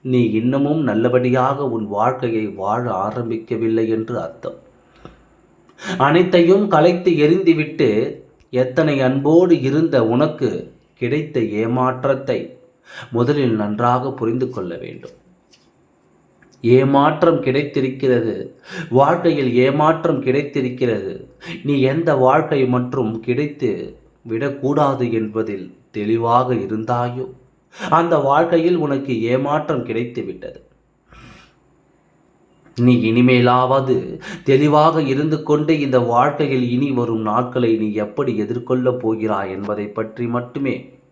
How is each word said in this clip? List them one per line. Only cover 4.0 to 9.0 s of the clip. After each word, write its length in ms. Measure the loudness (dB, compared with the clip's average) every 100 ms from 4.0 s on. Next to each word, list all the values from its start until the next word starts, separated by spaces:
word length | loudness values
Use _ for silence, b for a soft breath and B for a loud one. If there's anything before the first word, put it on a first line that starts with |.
| -4 -6
அர்த்தம். 380 | -8 -10 -14 -14 _ _ _ _ -20 -20 _ _ _ _ _ _ B 0
அனைத்தையும் 680 | 2 4 4 4 6 4 4
கலைத்து 440 | 4 4 2 0
எறிந்துவிட்டு 760 | 2 4 4 2 2 -2 0 0 2 -2 -8 -20 _ _
எத்தனை 420 | -2 0 0 0 2